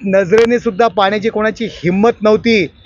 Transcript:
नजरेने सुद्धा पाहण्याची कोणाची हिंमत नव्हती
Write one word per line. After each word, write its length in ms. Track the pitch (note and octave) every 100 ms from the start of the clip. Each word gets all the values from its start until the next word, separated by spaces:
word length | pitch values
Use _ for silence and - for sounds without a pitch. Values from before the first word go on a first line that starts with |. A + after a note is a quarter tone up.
नजरेने 540 | G3 F#3+ F#3 G#3+ A#3 A#3+
सुद्धा 300 | A#3+ F#3+ A3+
पाहण्याची 400 | F#3 G3 G#3+ A3
कोणाची 400 | G#3+ A3 - G3+
हिंमत 520 | - E3 F#3+ A3 A#3
नव्हती 440 | G#3+ G#3+ A#3 A3 D#3 -